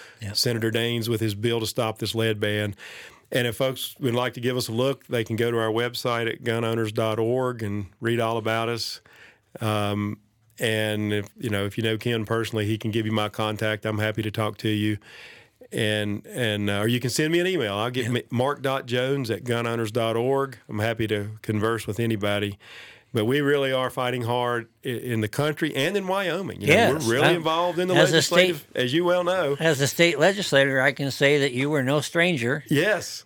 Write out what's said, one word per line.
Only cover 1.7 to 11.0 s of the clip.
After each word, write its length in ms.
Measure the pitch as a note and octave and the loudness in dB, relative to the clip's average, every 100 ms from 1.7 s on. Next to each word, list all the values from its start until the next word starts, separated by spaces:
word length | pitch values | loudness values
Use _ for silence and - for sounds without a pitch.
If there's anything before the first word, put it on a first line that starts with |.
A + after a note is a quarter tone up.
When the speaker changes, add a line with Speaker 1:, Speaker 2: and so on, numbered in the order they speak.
| - A2 A2 | -2 -2 -2
Speaker 2:
this 180 | A2 A2+ | -4 0
lead 240 | A2+ G#2+ | 0 0
ban. 340 | G#2 G#2 G#2 - - - - - - | 0 0 -2 -6 -14 -18 -20 -20 -4
And 140 | C#3 A#2+ | 0 0
if 100 | G#2+ | 0
folks 380 | C3 B2+ - - | -2 -2 -8 -4
would 160 | B2+ A#2+ | 0 0
like 180 | B2 B2 | 0 -2
to 40 | |
give 160 | B2 B2+ | -2 -2
us 140 | A#2 | -2
a 20 | |
look, 360 | A2+ C3+ C3+ - | 0 0 0 -4
they 180 | A#2+ A2 | -2 -2
can 100 | A2 | 0
go 160 | A#2+ | 2
to 60 | A#2 | 2
our 100 | A2 | 2
website 600 | A2+ A#2+ B2 B2+ A#2 A2+ | 2 0 -2 -2 0 -2
at 140 | - A#2+ | -4 -2
gun 180 | A2+ | 0
owners 300 | A2+ A2+ G#2+ | 0 0 -2
dot 260 | A2+ A2 A2 | 0 0 0
org 420 | A2+ B2+ B2+ A#2 | 0 0 -2 -4
and 260 | G#2 G#2 F2+ - | -6 -6 -8 -6
read 220 | A2+ A#2 | -2 0
all 160 | A2+ A#2 | 0 0
about 320 | A2 A2+ A2+ | 0 0 0
us. 320 | A#2 - - - - - _ _ - | -4 -6 -10 -18 -20 -20 _ _ -6
Um, 600 | A2 G#2 G#2 G#2 G#2 - _ _ _ - | -2 0 0 -2 -4 -6 _ _ _ -4
and 540 | A2+ A2 G#2+ G#2+ | -2 0 0 -2